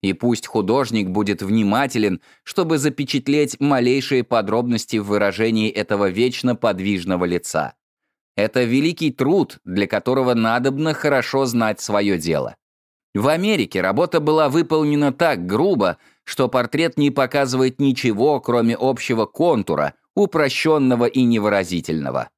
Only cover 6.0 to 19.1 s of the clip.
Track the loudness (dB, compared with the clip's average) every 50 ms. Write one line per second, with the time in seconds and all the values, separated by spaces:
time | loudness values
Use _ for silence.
6 | 0 0 2 2 0 0 0 -2 -2 -2 -2 2 0 0 0 0 0 -2 -2 -2
7 | -2 -2 -2 0 0 0 -2 -2 -4 -4 -4 -4 -4 -4 -8 _ _ _ _ _
8 | _ _ _ _ _ _ _ -2 -2 0 0 0 0 2 2 2 2 0 -2 0
9 | -4 -4 -2 0 0 2 2 2 0 -2 -4 -20 _ -4 -2 -2 0 0 0 -2
10 | 0 0 0 0 2 2 2 2 2 2 0 2 0 -2 -2 0 -2 -2 -2 -2
11 | 0 0 0 0 0 0 0 0 0 0 0 0 0 0 -2 -4 -6 -2 0 0
12 | 2 2 0 0 0 -2 -2 -2 -2 -6 -10 _ _ _ _ _ _ _ _ _
13 | _ _ _ 0 0 2 0 2 0 0 0 0 -2 -2 -2 -2 -2 0 0 0
14 | -2 0 0 -2 0 2 2 2 2 2 2 0 0 2 0 0 2 2 2 2
15 | 0 0 0 _ 0 0 0 0 -2 -2 0 0 2 2 2 2 0 0 -2 _
16 | _ _ _ _ _ -14 -2 -2 -2 0 2 0 -2 0 -2 -2 -2 -2 0 0
17 | 0 0 2 0 -2 0 0 0 0 0 0 0 0 0 0 0 0 0 0 0
18 | 0 -2 0 2 2 2 2 0 -2 0 0 2 2 0 0 0 -2 -2 -2 -2
19 | -4 -4